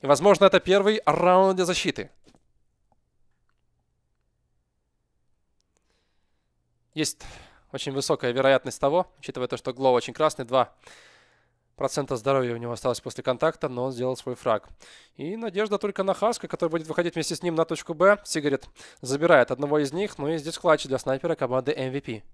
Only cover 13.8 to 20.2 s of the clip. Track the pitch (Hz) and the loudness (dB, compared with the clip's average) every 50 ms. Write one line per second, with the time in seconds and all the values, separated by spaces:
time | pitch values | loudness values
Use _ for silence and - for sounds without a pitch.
13.8 | 123 131 131 117 127 127 131 - - - 123 - - 131 110 104 _ - - _ | -6 -6 -6 -4 -4 -4 -6 -6 -8 -10 -12 -6 -2 -2 -2 -2 _ -10 -20 _
14.8 | - - - - - _ _ - 139 156 196 226 226 226 175 190 214 214 208 196 | -20 -20 -20 -20 -20 _ _ -12 -10 -10 -10 -8 -10 -8 -4 -4 -4 -2 -4 -4
15.8 | - 208 196 - 190 196 190 - - 220 233 - - 170 - - - 165 156 170 | -4 -6 -4 0 2 2 2 4 2 0 0 0 -6 -8 -4 -2 -2 0 0 -2
16.8 | 160 156 151 - 175 170 - 165 156 - 170 147 - 175 165 156 165 - 165 - | -4 -2 -2 0 0 0 0 -4 -4 -4 -4 -4 -4 -2 0 0 0 0 0 -8
17.8 | - - 170 151 175 196 208 202 - - - 160 143 147 139 135 - - - - | -6 -10 -2 4 4 4 4 4 0 -6 -6 -2 0 0 0 0 -4 -8 -20 -20
18.8 | - - - _ - 123 131 143 151 170 170 139 123 - 135 123 147 143 147 151 | -20 -20 -20 _ -6 -4 -2 0 4 6 8 6 6 4 2 -4 -2 0 0 0
19.8 | 147 135 135 170 202 202 - - | 0 0 -2 -4 -6 -6 -6 -6